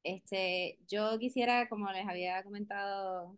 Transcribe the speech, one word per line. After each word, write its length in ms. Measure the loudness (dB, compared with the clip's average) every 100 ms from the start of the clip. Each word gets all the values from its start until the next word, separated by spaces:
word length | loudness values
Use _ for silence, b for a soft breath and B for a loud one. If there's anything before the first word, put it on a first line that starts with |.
Este, 760 | -4 -6 -2 0 2 2 0 -6 -2
yo 300 | 0 2 2
quisiera, 500 | 0 2 4 4 2
como 220 | -2 -2
les 160 | -2 -2
había 360 | -2 -2 -2
comentado 920 | -4 -8 -4 -2 -2 -2 -2 -4 -6